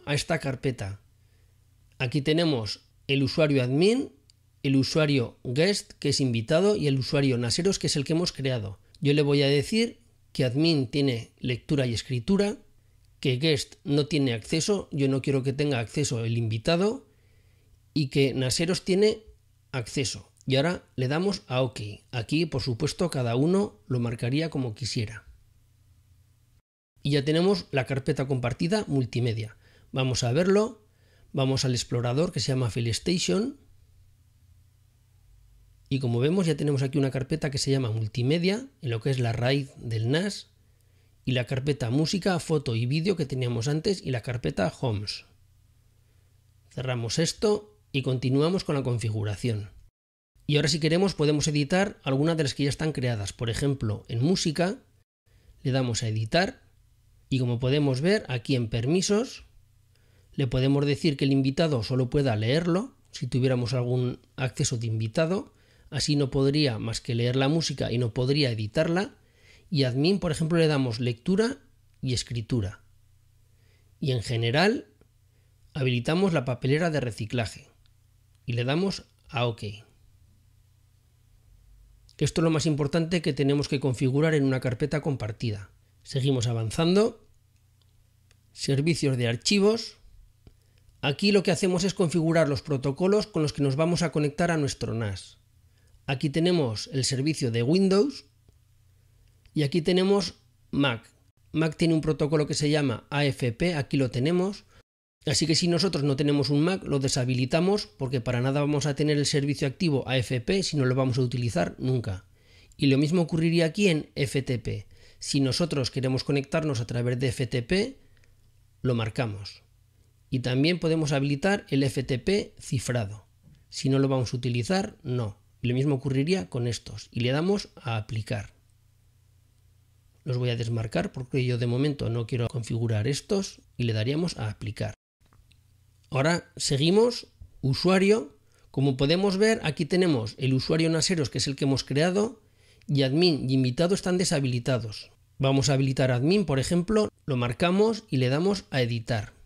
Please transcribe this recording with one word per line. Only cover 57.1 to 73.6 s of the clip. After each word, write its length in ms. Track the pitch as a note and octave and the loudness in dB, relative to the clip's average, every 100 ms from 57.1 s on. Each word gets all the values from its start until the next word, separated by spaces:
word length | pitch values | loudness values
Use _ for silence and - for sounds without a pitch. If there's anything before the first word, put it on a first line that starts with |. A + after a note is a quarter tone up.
| _ - | _ -4
y, 100 | C3 | -2
como 220 | B2 A#2+ | 0 0
podemos 400 | B2+ D3 C#3+ C3 | 0 2 2 2
ver, 240 | E3 G#3+ G#3 | 2 0 0
aquí 280 | B2+ - C3 | -4 0 0
en 120 | A2+ | 0
permisos, 760 | A#2 A#2+ F3 - G#3 C4 - - - - _ _ _ _ _ _ | -2 0 0 2 0 -2 -8 -20 -20 -20 _ _ _ _ _ _
le 140 | - C3 | -4 -2
podemos 360 | B2+ C3 C#3 | 2 2 2
decir 320 | C#3+ C3+ E3 C3+ | 2 2 0 2
que 80 | |
el 80 | C#3 | 2
invitado 520 | C3+ C3+ C3+ E3 C3 | 2 2 2 2 0
solo 260 | G#2+ B2+ B2+ | 0 0 0
pueda 240 | D3 C#3 | 2 2
leerlo, 640 | G#2+ A2 D3 F3 F3 C4 - _ | 0 2 0 2 0 -2 -10 _
si 160 | - B2+ | -10 -4
tuviéramos 460 | C3 C3 B2 A#2 | 0 2 2 0
algún 440 | B2+ B2 B2 B2 - - | -2 0 0 0 -4 -10
acceso 420 | - C3 - D3 A#2+ | -6 -4 -2 -2 -2
de 120 | A2+ | -2
invitado. 640 | A2 A2 C3+ D#3+ F#3+ C#4 - _ _ - | -2 -2 0 0 0 -6 -16 _ _ -10
Así 280 | D3 - D3 | -4 0 2
no 140 | C3+ | 2
podría 500 | C#3 C3+ D3+ D3 G#2+ | 2 2 4 2 0
más 200 | A2+ A2+ | -4 -6
que 140 | - | -4
leer 220 | A#2 A#2+ C3 | 0 0 2
la 120 | C3+ | 2
música 440 | E3 D#3 C3 A#2 | 2 0 -4 -2
y 60 | A#2 | -2
no 140 | A#2+ | -2
podría 380 | C3+ B2+ C#3+ C3+ | 0 0 2 2
editarla. 640 | A2 G#2+ - D#3+ E3+ A3+ - _ _ - - - | 0 -2 0 2 0 -2 -8 _ _ -20 -20 -4
Y 140 | D3+ | 0
admin, 340 | B2+ B2 D#3 G3 | 2 2 2 2
por 140 | F3+ | 0
ejemplo, 260 | D3+ D#3+ E3+ | -2 0 4
le 80 | D#3+ | 4
damos 340 | D3 C3 A2 | 4 0 0
lectura 580 | B2 A#2 - F#3+ A3+ C4+ - _ _ _ | -2 -2 0 0 0 -2 -12 _ _ _
y 100 | C3 | -4
escritura. 720 | A#2 - A#2+ A2+ B2+ F#2+ - _ _ _ _ _ _ _ _ | -2 -4 -6 -2 -2 -2 -6 _ _ _ _ _ _ _ _